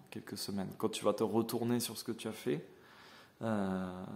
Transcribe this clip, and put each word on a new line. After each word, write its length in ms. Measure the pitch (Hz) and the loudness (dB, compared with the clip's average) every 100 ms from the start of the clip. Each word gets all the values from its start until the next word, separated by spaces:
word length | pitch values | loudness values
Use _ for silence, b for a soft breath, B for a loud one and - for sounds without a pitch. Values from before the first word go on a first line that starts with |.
| - | -10
quelques 280 | 107 - 104 | -12 -8 -6
semaines. 320 | - 101 95 - | -4 -2 -4 0
Quand 100 | 107 | 0
tu 160 | - | 2
vas 80 | 104 | 2
te 100 | 143 | 4
retourner 580 | 107 110 113 120 117 120 | 4 4 2 2 2 2
sur 180 | 117 110 | 0 -4
ce 60 | |
que 80 | - | -6
tu 160 | 110 110 | -4 -4
as 40 | |
fait, 340 | 101 123 151 - B B B B B B - | -2 0 0 -2 B B B B B B -6
euh, 640 | 113 107 95 92 92 92 95 | 0 2 2 0 -2 -6 -8